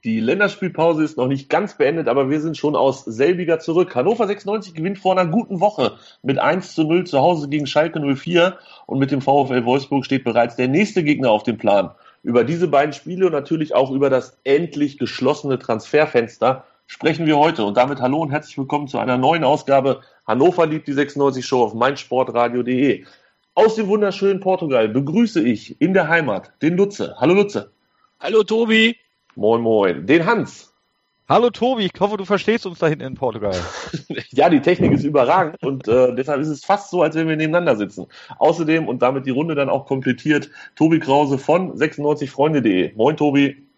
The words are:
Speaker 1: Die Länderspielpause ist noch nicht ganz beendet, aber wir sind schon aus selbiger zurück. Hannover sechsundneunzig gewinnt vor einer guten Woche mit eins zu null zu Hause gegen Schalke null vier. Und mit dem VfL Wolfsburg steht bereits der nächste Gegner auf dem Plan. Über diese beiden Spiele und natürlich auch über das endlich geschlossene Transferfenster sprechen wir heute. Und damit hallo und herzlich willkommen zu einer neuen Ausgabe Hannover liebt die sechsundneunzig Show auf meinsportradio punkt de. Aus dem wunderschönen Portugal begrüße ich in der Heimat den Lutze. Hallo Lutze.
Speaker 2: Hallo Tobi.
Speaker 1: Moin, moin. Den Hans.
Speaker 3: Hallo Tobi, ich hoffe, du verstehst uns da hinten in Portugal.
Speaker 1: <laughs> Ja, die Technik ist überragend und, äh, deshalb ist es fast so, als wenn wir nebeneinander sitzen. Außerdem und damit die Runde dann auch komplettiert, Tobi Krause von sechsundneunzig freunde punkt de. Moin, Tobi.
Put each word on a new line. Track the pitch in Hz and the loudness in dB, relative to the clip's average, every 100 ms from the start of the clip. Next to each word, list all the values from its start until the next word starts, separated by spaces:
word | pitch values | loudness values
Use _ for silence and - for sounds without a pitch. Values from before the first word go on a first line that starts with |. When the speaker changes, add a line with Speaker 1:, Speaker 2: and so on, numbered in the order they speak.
Speaker 1:
Die | 117 113 | -4 -2
Länderspielpause | 113 180 208 - 185 - 165 156 | 0 0 0 -2 -8 0 0 2
ist | 151 147 | -2 -2
noch | 127 | -2
nicht | 135 139 | -2 -2
ganz | 156 208 - | -2 -2 0
beendet, | 131 165 131 | 0 0 0
aber | 127 131 | 0 0
wir | 151 | 0
sind | 160 151 | -4 -4
schon | 151 151 | -2 0
aus | 135 139 | 0 -2
selbiger | - 110 143 180 165 160 | -10 0 0 0 -2 -2
zurück. | - 165 180 - | 0 0 0 0
Hannover | 151 226 202 | -2 0 -2
sechsundneunzig | 202 190 214 190 | -4 -6 -6 -8
gewinnt | 160 170 196 | -8 -6 -4
vor | 185 185 | 0 0
einer | 175 | 2
guten | 185 - 185 | 0 -2 -2
Woche | 202 180 120 - - _ | -2 0 -4 -4 -20 _
mit | 139 135 | -4 0
eins | 139 180 - - | 0 -2 -4 -2
zu | |
null | 156 175 | 0 0
zu | 180 139 | 0 2
Hause | 151 170 143 | 2 0 -2
gegen | 147 139 | -4 -2
Schalke | 151 165 165 | 0 0 -2
null | 143 | -2
vier. | 139 - 170 180 185 - - - | -2 0 2 2 0 -20 -20 -8
Und | 135 | -4
mit | 135 | -2
dem | 143 | -2
VfL | 131 143 127 127 | 2 2 2 0
Wolfsburg | 117 135 135 139 | 0 0 0 -4
steht | 123 135 | -2 -2
bereits | 123 113 117 | 0 0 0
der | - 127 | 0 0
nächste | 147 208 190 | 0 0 0
Gegner | 151 139 131 | 0 0 2
auf | 107 | 2
dem | - 110 | 0 -2
Plan. | 107 101 92 - - _ | 2 2 0 -8 -20 _
Über | - 120 | 0 2
diese | 117 170 175 | 2 0 0
beiden | 143 151 | 2 0
Spiele | 143 - 180 185 | -4 -12 -2 0
und | |
natürlich | 151 139 160 151 | 0 -4 -4 0
auch | 117 135 | 0 0
über | 135 139 | 0 2
das | 131 - _ | 0 -2 _
endlich | 131 143 170 147 143 - | 0 0 0 -2 -4 -2
geschlossene | 120 - 127 151 143 127 | -8 -2 -2 -2 -2 -4
Transferfenster | - 110 - 147 151 123 110 - 113 131 - _ _ | -4 -6 0 0 2 0 -2 -2 0 0 -8 _ _
sprechen | - 160 147 160 | -4 -2 0 0
wir | 151 | 2
heute. | 156 160 | 2 0
Und | 104 104 | -2 0
damit | 127 135 | 0 0
hallo | 127 147 | -2 -2
und | 156 | -2
herzlich | 147 - - | -6 -8 -10
willkommen | 135 147 139 | -4 -4 -4
zu | 120 | -4
einer | 110 127 | -2 0
neuen | 135 165 | 2 2
Ausgabe | 135 147 - 139 135 127 _ _ | 0 0 2 2 2 -2 _ _
Hannover | - 113 165 180 160 | -4 2 2 2 0
liebt | 151 - | -2 -4
die | |
sechsundneunzig | 139 143 143 139 127 123 | -4 -4 0 -2 -2 -2
Show | 131 | 0
auf | 113 | 0
meinsportradio | 110 123 143 - 127 123 113 120 120 | 0 -2 -2 -6 -4 -2 0 0 -2
punkt | 120 | -2
de. | 127 139 95 - _ _ _ _ - | 0 0 0 -6 _ _ _ _ 2
Aus | 214 | 2
dem | 220 202 | 2 -2
wunderschönen | 208 202 185 196 190 | 0 0 0 -2 0
Portugal | 196 185 160 127 110 | -2 -2 0 0 0
begrüße | 117 143 170 233 170 | 0 0 0 2 2
ich | 120 107 - - | 0 -2 -6 -4
in | 170 | 0
der | 190 156 | 2 2
Heimat | 170 143 98 - _ | 0 0 -6 -8 _
den | 151 175 | -2 0
Lutze. | 202 202 78 - | 0 -2 -10 -2
Hallo | 135 | 2
Lutze. | 185 202 - - _ _ _ _ _ | 4 2 -2 -10 _ _ _ _ _
Speaker 2:
Hallo | 143 220 | -2 0
Tobi. | 196 220 233 220 226 240 _ _ _ - | 2 0 2 4 2 0 _ _ _ -2
Speaker 1:
Moin, | 104 113 | 0 2
moin. | 117 110 95 71 92 | 2 2 2 0 2
Den | 160 | 2
Hans. | 165 233 151 - - _ _ _ _ _ _ | 2 -2 -4 -10 -20 _ _ _ _ _ _
Speaker 3:
Hallo | 170 240 | 2 2
Tobi, | - 240 254 185 | 0 -2 0 -2
ich | - | -2
hoffe, | 202 208 | -2 -2
du | |
verstehst | 190 202 - 226 | -2 -2 0 -2
uns | 190 170 | -4 -2
da | 165 | -2
hinten | 156 | -2
in | 131 131 | -8 -6
Portugal. | 127 107 101 92 87 - - | -6 -4 -4 -4 -6 -12 -12
Speaker 1:
<laughs> | 165 - - - | -12 -10 -12 -6
Ja, | - 156 | 2 4
die | 151 | 4
Technik | - - 175 | 4 2 2
ist | 135 | 2
überragend | 143 147 123 180 165 - | 2 2 4 2 0 -4
und, | 147 135 107 | -6 -6 0
äh, | 120 127 | 4 4
deshalb | 120 135 143 | 0 -4 -4
ist | 156 | -4
es | 143 | -6
fast | - 202 - | -2 -2 0
so, | 180 | 0
als | 160 156 | 0 0
wenn | 160 | -2
wir | 156 | -2
nebeneinander | 156 170 170 110 | 0 0 2 0
sitzen. | 101 - 87 - - - | -2 -8 -16 -18 -20 0
Außerdem | 147 160 156 160 143 | 0 2 0 0 0
und | 123 | 0
damit | 123 135 131 | 0 0 -4
die | |
Runde | 127 165 | -4 -2
dann | 147 135 | -2 -2
auch | 131 | -2
komplettiert, | - 135 131 123 151 147 147 - - | -2 -4 -2 -4 0 -2 -2 -20 -20
Tobi | - 160 160 | 0 2 2
Krause | - 139 147 135 | 2 0 2 -2
von | - 170 185 - | 0 0 0 -2
sechsundneunzig | 151 - 147 147 139 | -4 -2 -4 -2 -6
freunde | - 147 151 | 0 0 2
punkt | 110 | 2
de. | 92 85 107 | 2 0 0
Moin, | 123 156 | 0 2
Tobi. | 147 139 139 135 _ | 0 2 0 -2 _